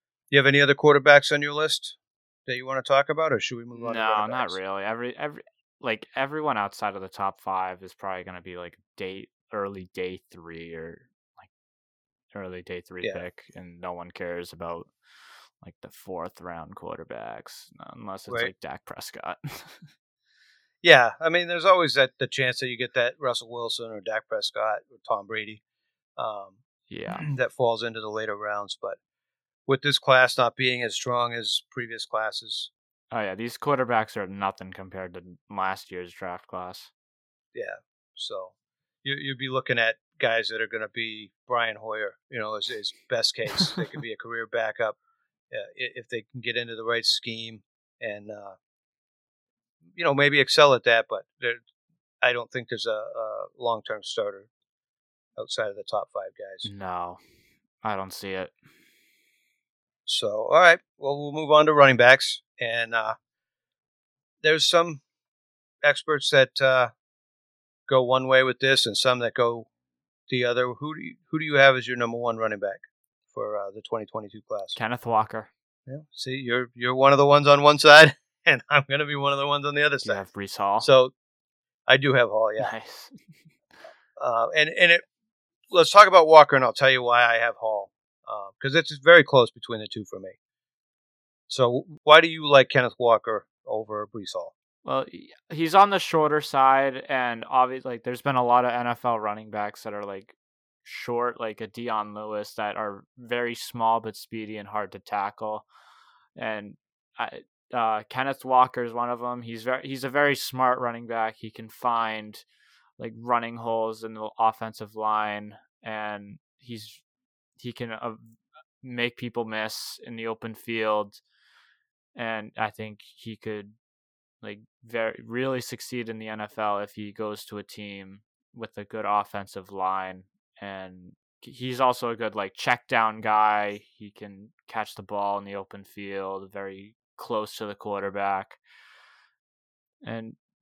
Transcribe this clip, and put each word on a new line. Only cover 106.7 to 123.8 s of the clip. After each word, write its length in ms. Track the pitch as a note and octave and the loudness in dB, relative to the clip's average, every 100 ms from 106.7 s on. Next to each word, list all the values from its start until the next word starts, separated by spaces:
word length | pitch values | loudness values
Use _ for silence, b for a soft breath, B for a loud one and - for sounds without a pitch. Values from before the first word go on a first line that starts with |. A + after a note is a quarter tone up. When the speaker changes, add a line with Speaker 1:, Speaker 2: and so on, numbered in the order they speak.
| - _ _ _ - | -20 _ _ _ -10
Speaker 2:
I, 220 | A#2 - - _ _ | -10 -10 -20 _ _
uh, 300 | B2 A2+ A2 - | -4 -2 -2 -6
Kenneth 360 | C3 C3+ C3+ C3 | -6 -6 -6 2
Walker 360 | B2+ B2+ - | 4 4 0
is 120 | A#2+ | -6
one 160 | A#2 A#2+ | -4 -4
of 120 | A#2+ | -4
'em. 200 | B2 B2 | -6 -8
He's 220 | A#2 A#2 | -12 -10
ver-, 180 | A#2 B2+ | -6 -6
he's 200 | C#3 C3+ | -6 -10
a 60 | C3 | -4
very 260 | C#3 C#3+ C3+ | 0 2 0
smart 420 | - B2+ B2+ B2+ | -4 0 0 0
running 280 | A#2+ A#2 A#2 | -2 -6 -6
back. 300 | A#2 A2 - | -4 -4 -6
He 140 | A2 | -16
can 180 | - A2 | -16 -20
find, 760 | - B2 A#2 A2 A2 G#2+ G#2 - _ _ _ _ - | -6 -2 -2 -2 -6 -12 -18 -20 _ _ _ _ -16
like, 140 | A#2+ A2+ | -16 -12
running 380 | A#2+ A#2 A#2 A#2 | -2 -2 -2 -8
holes 480 | A#2 A2+ A2+ A2 | -4 -2 -2 -6
in 100 | A2 | -12
the 160 | A2 G#2+ - | -12 -10 0
offensive 560 | A2+ - A2+ - G#2 | 0 0 -8 -12 -16
line, 600 | A2 G#2+ G#2+ G#2+ G#2 G#2 G#2+ _ _ | -6 -2 -2 -2 -6 -10 -20 _ _
and 560 | A2+ A2 G#2+ G#2 G2+ - _ _ | -12 -10 -10 -10 -14 -20 _ _
he's, 460 | B2 A2+ G#2+ - _ _ _ _ _ _ | -18 -16 -16 -20 _ _ _ _ _ _
he 140 | B2 | -16
can, 200 | A2+ A#2+ | -12 -12
uh, 220 | A2 A#2 A2+ A2+ A2+ _ - _ _ | -10 -10 -12 -18 _ _ -20 _ _
make 340 | C3 B2 A#2+ - | -12 -4 -4 -6
people 280 | A#2+ A#2+ | -8 -6
miss 540 | A2 A2 A2 - - - | -6 -6 -6 -8 -14 -16
in 120 | - A2+ | -16 -10
the 120 | A2+ | -8
open 260 | A2 A2+ | -8 -12
field. 640 | G#2+ - A2+ A2 G#2+ G2+ - _ _ _ _ _ _ _ _ _ | -14 -8 -4 0 -2 -4 -12 _ _ _ _ _ _ _ _ _
And 380 | - A2+ A2 G#2+ - | -10 -8 -8 -10 -6
I 140 | A2 | -6
think 300 | - A2 G#2 | -6 -14 -16
he 340 | - _ A#2 G#2+ | -20 _ -16 -14
could, 360 | A2 G#2 G#2 G#2+ | -12 -12 -14 _